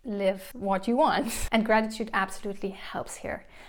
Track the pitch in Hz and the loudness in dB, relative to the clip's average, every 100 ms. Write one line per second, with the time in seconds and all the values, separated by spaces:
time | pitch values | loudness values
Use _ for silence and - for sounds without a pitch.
0 | 247 202 190 196 - - 196 190 214 240 | -6 0 0 0 -6 -6 0 0 2 4
1 | 302 196 226 - - 226 220 220 220 - | 6 4 0 -2 0 2 4 4 4 -4
2 | 226 202 190 - 208 196 196 190 - - | -2 0 -2 -4 -8 -4 -6 -6 -8 -8
3 | - - - - - - | -8 -10 -8 -8 -10 -20